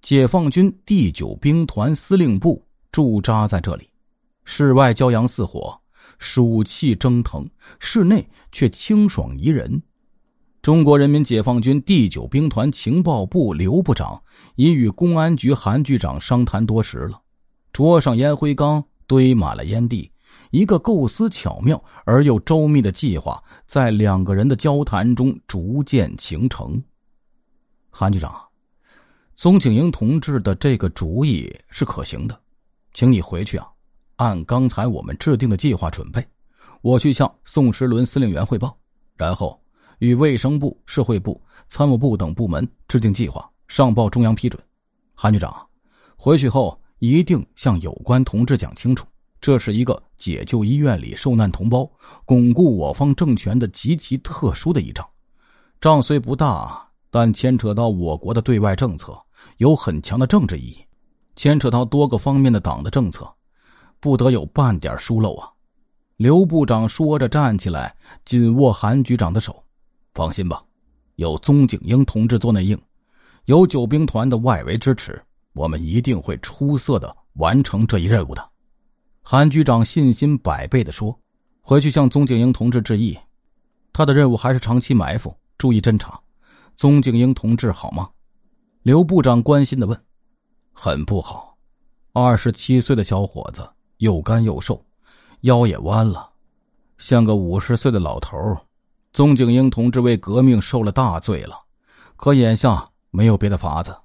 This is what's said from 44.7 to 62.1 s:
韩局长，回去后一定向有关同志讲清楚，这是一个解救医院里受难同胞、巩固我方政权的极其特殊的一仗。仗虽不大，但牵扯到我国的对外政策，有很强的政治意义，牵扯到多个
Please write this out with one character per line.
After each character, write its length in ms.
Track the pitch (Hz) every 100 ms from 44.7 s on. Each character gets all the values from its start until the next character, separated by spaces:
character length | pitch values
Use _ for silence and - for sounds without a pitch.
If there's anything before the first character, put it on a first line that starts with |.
| _ _ _ _
韩 180 | - 107
局 60 | 104
长， 160 | - - - _ _ _ _ _
回 220 | - 156
去 100 | 131
后 320 | 127 107 - - _
一 220 | 117 147
定 240 | 175 160 -
向 240 | _ - 92
有 100 | 82 -
关 280 | - 123
同 220 | 131 104 -
志 100 | 135
讲 180 | 65
清 220 | - 123 127
楚， 100 | - _ _ _
这 180 | - 131
是 160 | -
一 100 | 107
个 180 | 120 - _ _
解 260 | - 76
救 200 | - 117
医 120 | 104 143
院 220 | 147 95
里 160 | 58
受 200 | - 143
难 160 | 120 104
同 180 | - 101
胞、 220 | 123 131 _ - -
巩 280 | - 127 123
固 260 | 120 175 107
我 140 | 73
方 220 | - 143
政 220 | 139 160 117
权 220 | - 123
的 100 | 117
极 260 | - 117
其 220 | 160 - 135
特 360 | - 165 127
殊 180 | - 160
的 80 | 160
一 100 | 69
仗。 160 | - - _ _ _ _ _ _ _
仗 180 | 160 156
虽 160 | 127 147
不 160 | 117
大， 540 | 131 151 87 53 - - _ _
但 200 | 117 117
牵 280 | 104 131 127
扯 160 | 113
到 160 | 104 117
我 260 | 98 85 78
国 160 | -
的 80 | 113
对 180 | 113 113
外 160 | 104
政 220 | 92 131 78
策， 220 | - - _ _ - _
有 180 | 123 151
很 240 | - 76
强 180 | - 104
的 80 | 127
政 200 | 208 131
治 100 | 82
意 60 |
义， 160 | 62 - - _ _ _ _ -
牵 240 | 143 147
扯 100 | 131
到 140 | 117
多 240 | 123 143
个 80 | 143